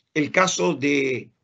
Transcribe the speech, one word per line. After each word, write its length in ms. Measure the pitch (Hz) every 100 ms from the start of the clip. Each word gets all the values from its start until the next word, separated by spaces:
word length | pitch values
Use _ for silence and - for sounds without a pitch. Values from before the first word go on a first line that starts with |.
| _
el 180 | 156 147
caso 420 | 185 180 - 180
de 560 | 135 143 143 135 120 - _